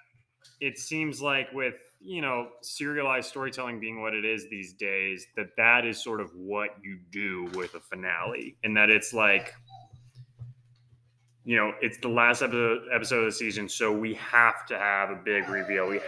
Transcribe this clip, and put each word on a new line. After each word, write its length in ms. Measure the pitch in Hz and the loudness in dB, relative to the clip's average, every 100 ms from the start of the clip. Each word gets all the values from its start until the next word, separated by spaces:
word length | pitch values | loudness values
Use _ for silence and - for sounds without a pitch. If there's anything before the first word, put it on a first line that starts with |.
| _ _ _ _ _ - | _ _ _ _ _ -6
it 180 | 143 - | -6 -6
seems 440 | - 160 156 123 | -6 -4 -4 -2
like 280 | 143 139 123 | 0 0 -2
with, 240 | 131 127 123 - _ | -2 -4 -4 -16 _
you 200 | 185 180 | -12 -4
know, 280 | 143 123 120 - | -2 -2 -4 -10
serialized 680 | - - 147 147 135 131 123 | -14 -8 -4 -2 0 0 -2
storytelling 520 | 139 135 131 123 117 | -6 -8 -6 -8 -6
being 200 | 110 113 | -8 -6
what 120 | 110 | -4
it 100 | 107 | -2
is 240 | 107 110 98 | -2 -2 -6
these 240 | 104 92 | -12 -12
days, 520 | 92 101 98 95 92 - - | -8 -4 -2 -2 -4 -10 -8
that 200 | 98 - | -8 2
that 280 | 113 120 117 | 6 6 4
is 160 | 110 | -4
sort 180 | - 110 | -4 -6
of 100 | 95 | -6
what 360 | 87 92 104 104 101 | -10 -6 -4 -4 -8
you 160 | 101 95 87 | -16 -16 -12
do 340 | 101 101 90 87 | -6 -4 -4 -6
with 200 | 92 87 | -6 -8
a 60 | 85 | -10
finale, 760 | - 95 92 85 95 120 58 - | -14 -10 -4 -4 -4 -6 -10 -6
and 120 | 110 107 | 2 6
that 140 | 107 | 8
it's 220 | 107 - | 8 4
like, 400 | 117 107 98 - - - - - - - - - - - - _ _ _ _ _ _ _ _ | 2 4 4 0 -14 -20 -20 -20 -20 -20 -20 -20 -18 -18 -18 _ _ _ _ _ _ _ _
you 120 | 120 117 | 0 2
know, 160 | 107 - | 2 0
it's 180 | 123 - | -4 -4
the 100 | 123 | -2
last 340 | 120 120 123 | 4 6 6
epi-, 400 | 131 120 117 117 117 | 2 2 2 2 0
episode 280 | 120 110 123 | -2 0 0
of 40 | 113 | 0
the 60 | |
season, 360 | 101 113 104 98 | 0 -4 -4 -6
so 220 | - 113 | -2 0
we 220 | 107 110 | 0 -2
have 520 | 104 - 120 117 - - | -6 2 6 6 4 -4
to 120 | 107 | -2
have 320 | 101 98 98 | 0 2 0
a 40 | 95 | -4
big 320 | 107 101 98 | -2 0 0
reveal. 400 | 98 92 98 92 | -4 -2 -2 0
We 120 | 101 | -2